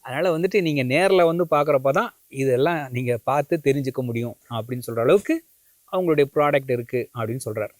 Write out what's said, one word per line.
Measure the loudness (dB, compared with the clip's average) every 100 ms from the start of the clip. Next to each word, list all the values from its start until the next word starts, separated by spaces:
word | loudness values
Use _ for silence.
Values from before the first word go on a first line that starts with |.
அதனால | -6 -2 0 0
வந்துட்டு | 0 0
நீங்க | 0 0
நேர்ல | 0 2 4 4
வந்து | 4 2 0
பார்க்குறப்ப | 2 2 2 2
தான் | 0 -2 _ _
இதெல்லாம் | -4 0 2 2 0 -4
நீங்க | -6 -2 -2
பார்த்து | 0 -2 0 0
தெரிஞ்சுக்க | 0 0 -2 -4
முடியும்" | -4 -4 -6 -10 _
அப்படின்னு | -8 -6 -8 -6
சொல்ற | -2
அளவுக்கு | 4 2 2 -4 _ _ _ _ _
அவங்களுடைய | -2 0 2 2
ப்ராடக்ட் | 2 2 2 0
இருக்கு | -4 -2 -6 -6
அப்படின்னு | -6 -6 -6
சொல்றாரு. | -6 -6 -8 _